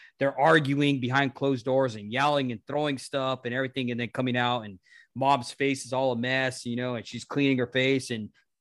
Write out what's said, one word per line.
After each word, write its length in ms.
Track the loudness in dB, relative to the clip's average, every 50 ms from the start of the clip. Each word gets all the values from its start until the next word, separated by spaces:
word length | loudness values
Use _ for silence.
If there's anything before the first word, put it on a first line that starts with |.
| -20 -20 _
they're 200 | _ 0 0 2 4
arguing 600 | 4 6 6 6 4 2 0 2 2 2 2 2
behind 360 | 0 0 2 2 2 2 0
closed 300 | 0 0 0 0 0 0
doors 280 | 0 2 2 2 0 -2
and 160 | -6 -8 -4
yelling 400 | -2 2 2 2 2 2 0 -2
and 80 | -4 -8 -10
throwing 320 | -6 -4 -2 -2 -2 -2
stuff 440 | -4 -8 -6 -4 -2 -2 -2 -4 -4 -4
and 80 | -4 -4
everything, 380 | -2 -4 -4 -4 -4 -4 -2
and 80 | -2 -4
then 100 | -4 -4
coming 260 | -4 -2 -2 0 0
out 260 | 0 0 0 0 -2
and 180 | -4 -10 -14 -16 _ _ -20 -20 -20 _ _
mom's 360 | -2 2 2 2 2 2 -6
face 340 | -4 -2 0 0 0 -2 -4
is 80 | -4 -2
all 180 | 0 0 0 0
a 20 |
mess, 480 | 0 0 0 0 0 0 -2 -4 -6 -8
you 100 | -6 -4
know, 200 | -4 -4 -4 -4
and 100 | -6 -8
she's 180 | -10 -12 -12 -12
cleaning 340 | -4 0 2 4 4 4 2
her 80 | 0
face 420 | 0 2 2 2 4 2 2 0 -4
and 200 | -6 -6 -6 -10 -12 _ _ _ _ _